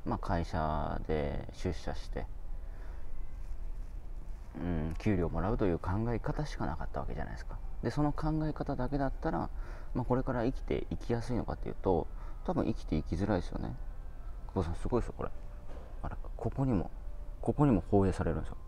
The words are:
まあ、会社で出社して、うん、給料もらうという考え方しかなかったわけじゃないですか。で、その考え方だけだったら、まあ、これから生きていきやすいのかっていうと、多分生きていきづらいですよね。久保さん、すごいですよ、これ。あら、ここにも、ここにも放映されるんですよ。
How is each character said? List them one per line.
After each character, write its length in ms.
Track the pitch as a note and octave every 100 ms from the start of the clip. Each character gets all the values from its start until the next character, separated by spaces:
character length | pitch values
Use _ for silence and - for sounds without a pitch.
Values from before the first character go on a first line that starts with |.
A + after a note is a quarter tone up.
ま 120 | - A2
あ、 20 |
会 280 | - F2+ E2
社 540 | E2 D#2 D2+ D#2 D#2+ -
で 400 | D#2 C#2+ - -
出 180 | - F#2
社 200 | E2 -
し 160 | D#2 -
て、 160 | C#2 - - - - - - - - - - - - - - - - - - - - - - - -
う 80 |
ん、 320 | E2+ E2 D#2+ D#2+
給 180 | G#2+ F#2+
料 140 | E2
も 120 | D#2+
ら 100 | F2+
う 80 | A#2+
と 80 | G#2
い 60 |
う 40 | E2
考 140 | - G2 A2+
え 60 | A#2
方 260 | - D3+ D3
し 80 | -
か 100 | F2+
な 100 | -
か 100 | -
っ 20 |
た 100 | -
わ 40 | -
け 80 |
じ 80 | -
ゃ 20 |
な 60 | -
い 40 |
で 40 | -
す 80 | -
か。 140 | - - -
で、 80 | A2+
そ 100 | A#2
の 100 | D3
考 320 | C#3+ D#3 D#3 D#3
え 60 |
方 220 | - - C#3
だ 140 | B2+
け 80 | C#3
だ 80 | C3+
っ 60 | -
た 80 | D#3+
ら、 220 | E3 - - - - -
ま 80 | -
あ、 40 | B2
こ 100 | B2+
れ 80 |
か 100 | C3+
ら 100 | B2
生 140 | A#2 C3+
き 60 |
て 240 | - C3+ -
い 80 | -
き 160 | -
や 80 | A#2
す 100 | A#2
い 40 | A#2
の 80 | -
か 80 |
っ 40 | -
て 100 | -
い 40 |
う 20 | -
と、 240 | G2 F2 - - - - -
多 80 | F3
分 100 | -
生 80 |
き 100 | -
て 120 | - D#2
い 80 |
き 120 | - E2
づ 120 | G2+
ら 100 | F#2+
い 40 |
で 40 | -
す 40 |
よ 100 | -
ね。 160 | A1+ B2 - - - - - - -
久 60 | G2
保 80 |
さ 80 | E2+
ん、 40 | E2+
す 120 | -
ご 100 | A#2+
い 40 |
で 40 | -
す 40 |
よ、 40 | -
こ 80 |
れ。 60 | - - - - - - - -
あ 80 | -
ら、 80 | - - -
こ 140 | A#2
こ 160 | A#2+ C3+
に 80 |
も、 160 | G#2 - - - - - -
こ 120 | -
こ 140 | A#2 D3
に 40 |
も 120 | G2+ -
放 160 | G2+ G2
映 40 |
さ 120 | E2+
れ 80 | E2
る 60 | D#2+
ん 20 |
で 80 | -
す 20 |
よ。 80 | -